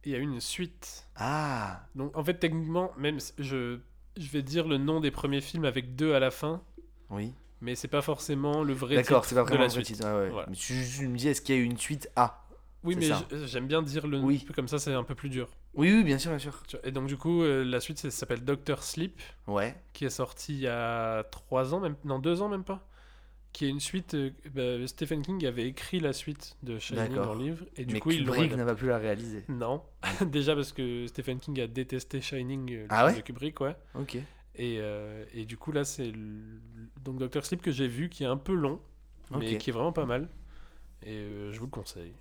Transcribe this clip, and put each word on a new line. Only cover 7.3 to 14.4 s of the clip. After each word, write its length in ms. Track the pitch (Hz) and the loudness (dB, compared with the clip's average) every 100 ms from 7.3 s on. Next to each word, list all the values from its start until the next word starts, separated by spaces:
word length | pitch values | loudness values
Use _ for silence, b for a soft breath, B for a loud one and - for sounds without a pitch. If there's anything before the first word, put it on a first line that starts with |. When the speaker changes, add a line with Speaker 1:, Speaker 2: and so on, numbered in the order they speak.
| 127 - - | -8 -20 -10
Speaker 1:
Mais 140 | 117 123 | -6 -6
c'est 120 | 131 | 0
pas 120 | 147 | 0
forcément 600 | 143 143 - 139 143 147 | 0 -2 0 0 2 2
le 100 | 147 | 2
vrai 220 | 131 127 143 | 0 4 4
Speaker 2:
D'accord, 260 | 123 131 | 8 6
Speaker 1:
titre 80 | - | 8
Speaker 2:
c'est 60 | 123 | 4
pas 60 | |
Speaker 1:
de 60 | 120 | 6
Speaker 2:
vraiment 140 | 135 | 6
Speaker 1:
la 40 | 127 | 6
Speaker 2:
le 60 | |
vrai 100 | 120 | 4
Speaker 1:
suite. 140 | 113 107 | -2 -2
Speaker 2:
titre, 100 | 107 | 0
ah 100 | 104 | 2
ouais. 120 | 95 | 2
Speaker 1:
Voilà. 180 | 101 85 | 0 -6
Speaker 2:
Mais 60 | 92 | -6
tu, 180 | - 127 123 135 | -2 -2 -2 -2
tu 100 | 135 | -2
me 100 | 123 | 2
dis, 100 | 135 | 2
est-ce 140 | 135 | 2
qu'il 140 | - 131 | 4 4
y 20 | |
a 40 | |
eu 40 | 120 | 4
une 120 | 120 | 0
suite 320 | - 147 - - | -2 -4 -2 4
à ? 300 | 120 - - - - - | 4 4 -20 -20 -20 -6
Speaker 1:
Oui, 100 | 170 | -2
Speaker 2:
C'est 60 | 180 | 2
Speaker 1:
mais 60 | 160 | 4
Speaker 2:
ça. 180 | 101 - | 2 0
Speaker 1:
je, 160 | 143 139 | -6 -4
j'aime 200 | 123 131 | -2 2
bien 140 | 156 | 2
dire 260 | 151 147 151 | 2 -2 0
le 120 | 139 | 2
nom, 80 | 135 | 4
Speaker 2:
Oui. 180 | 139 | 4